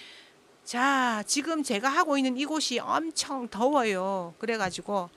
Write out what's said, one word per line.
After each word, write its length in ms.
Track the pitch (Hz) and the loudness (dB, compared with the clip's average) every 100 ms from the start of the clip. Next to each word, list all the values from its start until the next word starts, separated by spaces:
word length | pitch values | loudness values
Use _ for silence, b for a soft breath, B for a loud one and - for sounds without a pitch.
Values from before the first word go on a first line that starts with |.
| B B B B _ _ | B B B B _ _
자, 580 | - 240 269 269 247 214 | -8 0 2 4 2 0
지금 380 | 202 294 294 320 | -2 -2 0 -2
제가 260 | - 202 254 | 0 0 2
하고 300 | 311 330 277 | 2 4 4
있는 180 | 262 247 | 2 0
이곳이 440 | 285 311 - 247 | -2 -2 0 -2
엄청 680 | - 262 320 - - 269 240 | 0 0 0 -6 -6 -6 -6
더워요. 880 | 196 254 294 220 190 190 190 170 - | 0 2 4 2 0 0 -2 -6 -8
그래가지고, 720 | 220 220 185 - 190 202 175 | -4 -2 -2 -4 -2 -2 -2